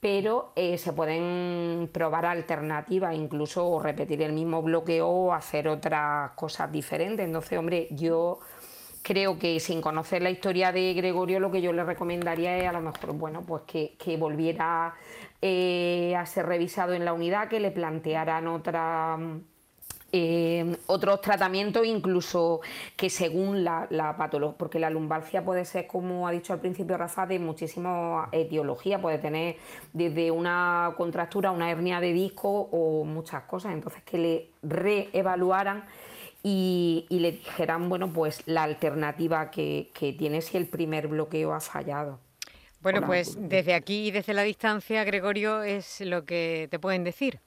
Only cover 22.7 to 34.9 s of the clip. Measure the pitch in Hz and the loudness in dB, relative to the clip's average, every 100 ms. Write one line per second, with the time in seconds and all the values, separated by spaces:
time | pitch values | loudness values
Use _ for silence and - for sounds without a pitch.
22.7 | - - - 190 - 170 160 196 202 175 | -12 -14 -2 -2 0 0 2 0 2 2
23.7 | 165 - 156 156 151 156 151 143 - 165 | 0 -2 0 0 -2 -2 0 0 -2 -4
24.7 | 165 160 160 156 156 160 196 180 180 180 | 0 0 0 0 -2 0 -2 0 -2 -2
25.7 | 185 170 185 180 180 180 175 170 180 180 | -4 -4 -4 -2 -2 0 -2 -2 -4 -4
26.7 | 180 175 180 170 - 185 190 170 160 160 | -4 -2 -2 -2 -2 -2 0 -2 -4 -6
27.7 | 170 180 175 170 165 - 160 160 156 143 | -4 -2 -2 0 -2 0 0 0 0 0
28.7 | 123 - 196 185 156 156 156 170 165 - | -2 0 0 0 0 0 -2 -2 -4 -12
29.7 | - - 160 170 156 165 165 170 175 180 | -18 -12 0 0 2 2 2 2 2 4
30.7 | 175 170 170 170 165 170 202 196 180 170 | 4 2 0 -2 0 -2 2 2 2 0
31.7 | 165 175 180 175 175 190 190 202 202 - | 2 0 2 2 2 0 0 0 0 0
32.7 | 170 160 156 151 156 160 147 - 180 196 | 2 2 2 0 -4 -6 -10 -6 -8 -4
33.7 | 165 151 - - 170 170 165 165 _ 156 | -6 -6 -12 -6 0 2 2 -2 _ -4
34.7 | 165 180 | 0 2